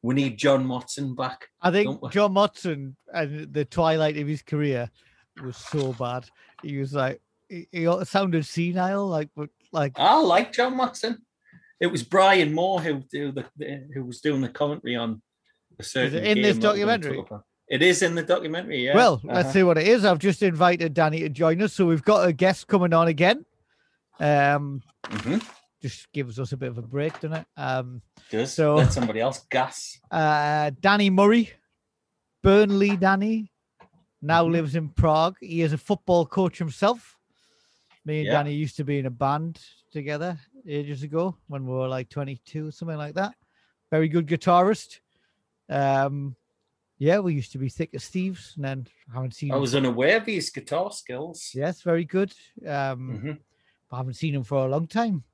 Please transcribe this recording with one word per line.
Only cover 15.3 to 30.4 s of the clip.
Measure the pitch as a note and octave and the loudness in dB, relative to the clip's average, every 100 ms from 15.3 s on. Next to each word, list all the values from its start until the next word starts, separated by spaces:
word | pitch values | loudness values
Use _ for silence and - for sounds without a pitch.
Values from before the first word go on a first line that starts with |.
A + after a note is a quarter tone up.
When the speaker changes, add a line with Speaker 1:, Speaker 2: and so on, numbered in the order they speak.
| _ _ _ _ - | _ _ _ _ -16
Speaker 1:
a | |
certain | G#2+ C3+ B2+ D#3 | -6 -2 -2 0
Speaker 2:
in | G#3 G#3+ | 0 2
this | G#3 | 2
Speaker 1:
game | G#3 | 2
that | G#3+ | 2
we're | G3+ | 2
gonna | G#3 A#3 | 0 0
Speaker 2:
documentary? | D3+ A2+ | -2 -8
Speaker 1:
talk | F#2 | -10
about. | G#2 _ _ _ | -16 _ _ _
It | C3 | 2
is | F3 F3+ | 4 4
in | F3+ | 0
the | E3+ | -2
documentary, | D#3 - D#3 E3 F#3+ D3 | 0 -2 -2 -8 -6 -4
yeah. | B2 | 2
Speaker 2:
Well, | E3+ A#3+ B2+ | 6 6 4
let's | A2 F3+ E3 | -2 0 2
Speaker 1:
Uh-huh. | |
Speaker 2:
see | F#3+ | 4
what | F3+ D#3+ | 4 4
it | F3 | 4
is. | A#3+ | 4
I've | G3 E3 | 4 4
just | G3 E3+ | 2 2
invited | G3+ D#3+ F3+ F3 E3 | 0 4 2 4 -2
Danny | C#3+ D#3 D#3+ | 2 0 0
to | D#3 | -6
join | C3+ D#3+ E3 | 0 0 2
us, | G#3 | -2
so | - | 2
we've | F3 E3 | 2 2
got | G#3 G#3 F3+ | 4 4 4
a | |
guest | D3 F#3 F#3 - | 2 2 0 0
coming | G3+ F3 | 2 4
on | E3 E3+ | 4 2
again. | D3+ F3 C4+ - _ _ _ _ _ _ - | 4 2 2 -4 _ _ _ _ _ _ -4
Um, | D3 D3 C#3+ C#3+ C#3+ C#3 _ _ | 0 2 2 0 -2 -10 _ _
Speaker 1:
Mm-hmm. | - - A#2 G3+ - - _ _ | -10 -8 -2 -2 -4 -20 _ _
Speaker 2:
just | C3 - - | -12 -12 -12
gives | D3 B2 A2+ | -8 -8 -8
us | B2+ | -8
a | C3 | -6
bit | C3 | -8
of | A#2+ | -10
a | |
break, | A2 C#3 D#3 - | -8 -6 -6 -6
doesn't | D#3 D#3+ | -10 -10
it? | - | -12
Um, | - C3+ C3 B2 B2 _ _ _ | -10 -6 -4 -6 -14 _ _ _
Speaker 1:
Does. | A2 C3+ | -4 -4
Speaker 2:
so, | - D3+ | 2 4
Speaker 1:
Let | D3+ C3+ | 6 4
somebody | - A#2+ A2 | 4 -2 0
else | B2 C3 _ | -2 -4 _
gas. | C3 C3 - - - _ | -2 -2 -6 -16 -18 _
Speaker 2:
uh, | E3 D#3 D3+ | 0 2 2